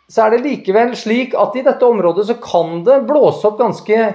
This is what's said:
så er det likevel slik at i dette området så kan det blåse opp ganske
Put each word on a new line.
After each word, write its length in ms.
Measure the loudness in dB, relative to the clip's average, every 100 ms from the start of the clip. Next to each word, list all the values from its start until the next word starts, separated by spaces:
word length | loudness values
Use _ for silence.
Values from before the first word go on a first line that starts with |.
| _
så 140 | 0 2
er 100 | 2
det 80 |
likevel 480 | 0 -4 0 0 0 -2
slik 360 | -2 -2 -2 -2
at 160 | -2 0
i 60 | -2
dette 200 | 2 2
området 420 | 2 0 0 -2
så 80 | -4
kan 420 | -2 -2 -2 -2 2
det 140 | 2 2
blåse 400 | 2 2 2 -2
opp 100 | 0
ganske 440 | -4 -4 -2 0 0